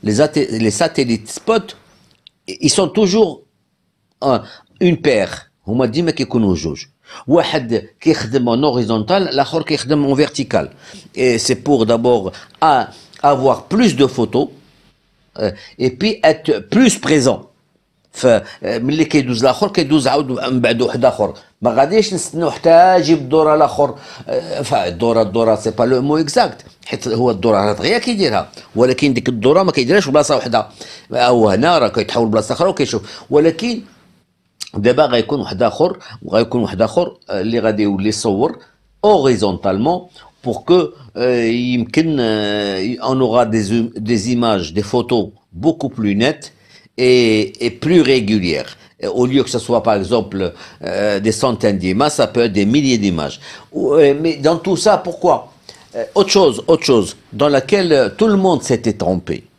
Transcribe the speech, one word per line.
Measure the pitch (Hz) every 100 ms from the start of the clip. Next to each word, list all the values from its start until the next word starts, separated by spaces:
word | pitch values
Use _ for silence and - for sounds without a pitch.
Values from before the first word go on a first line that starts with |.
Les | 104 107
até-، | 147 151 139 110 110
les |
satellites | 104 165 - 123 113 110
Spot, | - - 226 - - _ _ _ _ _ _ - - 151
ils | -
sont | 180
toujours | - 202 208 202 143 _ _ _ _ _ _ _ _
un, | 139 117 - - _ _
une | 180 165
paire. | 147 117 92 - - _ -
هما | 117 127
ديما | 120 170
كيكونوا | - 135 123 104 87
جوج. | 82 69 - _ _ - -
واحد | 160 - 156 120 113 - _
كيخدم | 160 156 113 131 120
en | 117
horizontal, | 147 123 107 113 107 190 175
l'autre | 135 135 165
كيخدم | 151 151 123 147 139
en |
vertical. | 135 147 - 135 104 69 - - - - -
Et | 127 113
c'est | - 131
pour | - 139 113
d'abord, | 117 123 120 95 - - _
un, | 160 135 107 - - -
avoir | 143 139 131 117 -
plus | 208 240 127
de | 131
photos, | - 110 120 151 - _ _ _ _ _ _ _ -
آه، | 104 - - -
اي | 127
بي | 127 208 - 156
ات | 160 - 113 - 208
بلوس | 254 -
بريزون. | - 156 127 98 - _ _ _ _ _ _
ف، | - 127
آه، | 110 - -
ملي | - 113 123 151 156
كيدوز | 151 123 117
الاخر | 131 123 202
كيدوز | 196 143 156 135
عاود | 139 139
من | 123 120 127
بعد | 120 117
واحد | 120 131 127
اخر، | - 104 - _ _
ما | 117
غاديش | 117 143 220 202
نستناو | 185 - 156 165
حتى | - 170 165 180 185
يجي | 151
الدور | 160 131 156 156 151
الاخر. | 147 - 139 - - - -
آه، | 127 165 -
فالدور، | 131 135 90 85 117 113
الدور | 104 110 113 107
سي | 113
با | 107
لو | 120 131
مو | 139 151
اكزاكت، | 151 247 196 - - _ -
حيت | - 127
هو | 113 123
الدور | 104 113
راه | 104 104
دغيا | 104 117 226
كيديرها، | 240 220 165 104 76 - - 104
ولكن | 127 123 147
ديك | 123 -
الدوره | 120 117 160
ما | 190
كيديرهاش | 151 123 196 151
بلاصه | 143 143 135
وحده، | 123 113 107 - - - _
او | 117 123 120 110
هنا | 95 151 170
راه | 113
كيتحول | 110 101 120 117
بلاصه | 110 104
اخرى | 123 180
وكيشوف. | 190 135 117 113 - -
ولكن | 143 165 160 233 226 - _ _ _ _ _ _ _ -
دابا | 104 104 123 147
غيكون | 123 110 147
واحد | 98 95
اخر، | 113 - 170 - - -
وغيكون | - 104 117 123
واحد | 104 92
اخر، | 107 - 175 - -
آه، | 98
اللي | 101 117
غادي | 110 104
يولي | 104 98 101
يصور | 107 117 98 139 - - _ _ _ 208
اوريزونتالمون، | 202 135 117 101 90 101 95 131 180 - _ - _
pour | - 110 -
que, | 180 151 - 120 -
euh, | 123 123 113
يمكن, | 120 123 123 110 - 160 147
euh, | 117 107 104 104 101 95 98 123
on | 123 131
aura | 127 117 117
des | 110 101
im-, | 117 113 113
des | 110 117 104
images, | 120 117 101 80
des | 85
photos | 104 123 117 120 104 - _
beaucoup | 82 139 160 135
plus | 113 104 101
nettes | 123 147 - _ _ - _ -
et, | 127 127 117 110 107 - 117
et |
plus | 117 147 175
régulières. | 131 135 101 107 87 73 - - _ _
Et | 101
au | 95 127
lieu | 135
que | 127
ce | 123
soit, | - 120
par | 113 104
exemple, | 90 117 - 98 90 - - -
euh, | - 92 104 101
des | 107
centaines | 107 135 110 113 98
d'images, | 90 92 147
ça | - 120
peut | 120
être | 117
des | 98 101
milliers | 135 139 117
d'images. | 101 82 73 - - - -
Ou, | 151 135
euh, | 147 143 143
mais | 165 147
dans | 139 165
tout | 185 180
ça, | 214 190
pourquoi ? | - 170 180 131 - _ - - _ -
Euh, | 113 202
autre | 196
chose, | 196 170 113 -
autre | 165
chose, | - 123 90 - _
dans | 107 147
laquelle, | 160 170 202 180
euh, | 147 131
tout | - 220
le | 202
monde | 190 156
s'était | - 117 117
trompé. | 107 85 92 - 71 -